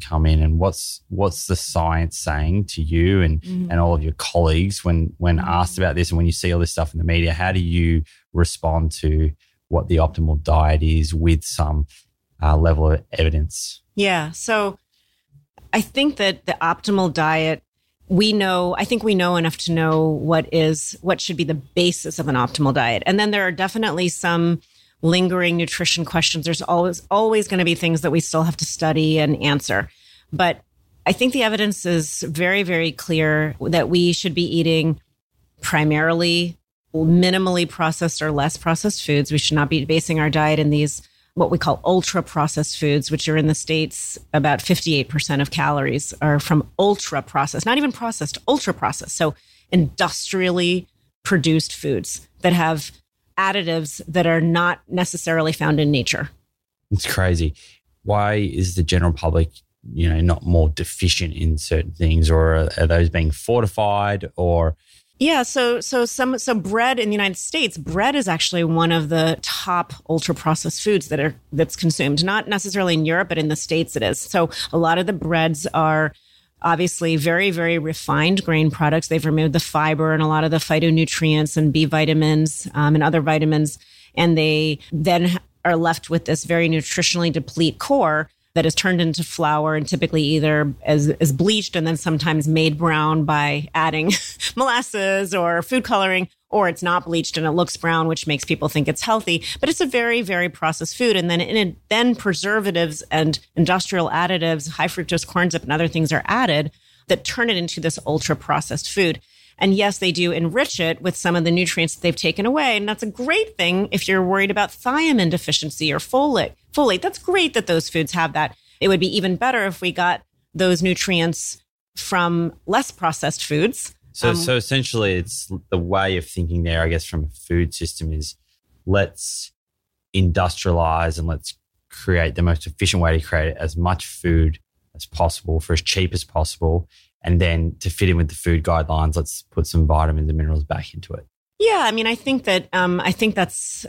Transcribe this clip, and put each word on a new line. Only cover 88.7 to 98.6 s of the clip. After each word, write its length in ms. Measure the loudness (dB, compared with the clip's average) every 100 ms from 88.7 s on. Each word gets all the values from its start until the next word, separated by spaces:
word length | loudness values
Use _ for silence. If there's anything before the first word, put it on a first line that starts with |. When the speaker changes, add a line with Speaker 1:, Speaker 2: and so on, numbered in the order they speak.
Speaker 2:
turned 260 | 0 0 2
into 240 | 0 -2
flour 500 | -6 -2 0 0 0 -2
and 120 | -2
typically 340 | -2 -2 0
either 520 | 0 2 2 2 0 -4
as, 240 | 0 2 2
as 240 | 2 0
bleached 420 | 2 2 0 -2
and 120 | -4 -2
then 100 | -2
sometimes 500 | -2 -2 0 0 2
made 300 | 2 2 0
brown 480 | 0 2 2 0
by 420 | 0 0 0 -2 -4
adding 360 | -2 0 0 0 -2 -4
<laughs> 220 | -10 -8 -2
molasses 800 | 0 0 -2 -4 -2 0 -2
or 280 | -2 0 0
food 200 | 0 -2
coloring, 440 | 0 0 2 0 -4 _ -4
or 180 | 0 0
it's 140 | 0
not 240 | -2 -2 0
bleached 320 | -4 -2 -2
and 80 | 0
it 60 |
looks 260 | 0 -2 -2
brown, 300 | -2 0 0
which 180 | -2 -2
makes 180 | -4
people 240 | -2 -2